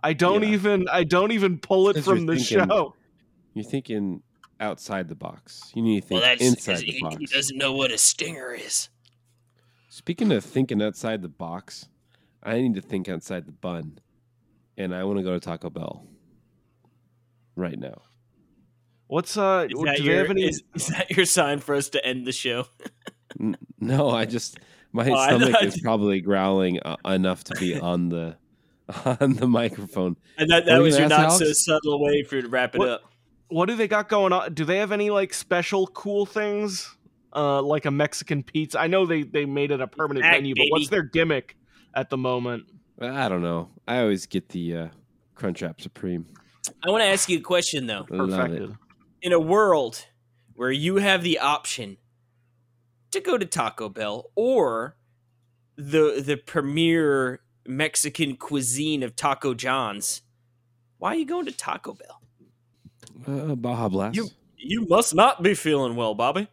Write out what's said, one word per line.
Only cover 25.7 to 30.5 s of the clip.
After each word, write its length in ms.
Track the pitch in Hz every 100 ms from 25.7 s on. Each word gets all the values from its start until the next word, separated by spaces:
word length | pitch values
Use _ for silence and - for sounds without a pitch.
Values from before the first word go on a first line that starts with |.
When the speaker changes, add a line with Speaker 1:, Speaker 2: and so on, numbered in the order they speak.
| 160
Speaker 2:
probably 400 | 117 113 104 98
growling, 580 | 90 98 95 95 92 87
uh, 140 | - 80 -
enough 380 | 95 92 90 -
to 80 | -
be 180 | 92 80
Speaker 3:
<laughs> 20 |
Speaker 2:
on 300 | 85 87 87
the, 280 | 85 82 82 _ _ _ _ -
<laughs> 320 | - 131 123
on 140 | 139
the 140 | 117 127
microphone. 680 | 117 117 - 101 - 90 85 _ -
Speaker 3:
And 120 |
that, 100 | 156